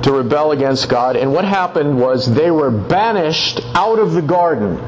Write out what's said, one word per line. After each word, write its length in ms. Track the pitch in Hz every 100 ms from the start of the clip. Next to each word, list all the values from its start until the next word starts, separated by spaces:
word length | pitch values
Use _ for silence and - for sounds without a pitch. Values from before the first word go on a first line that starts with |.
to 80 | 131
rebel 400 | 139 120 147 156
against 360 | 143 135 131 123
God. 280 | 123 123 127
And 180 | 135
what 120 | 147 196
happened 540 | 196 180 180 147 135
was 340 | 127 127 120
they 180 | 117 170
were 200 | 165 139
banished 880 | 110 95 175 226 214 160 160 - - - 175
out 240 | 208 220
of 140 | 202
the 80 | 165
garden. 560 | 147 180 170 135 101 80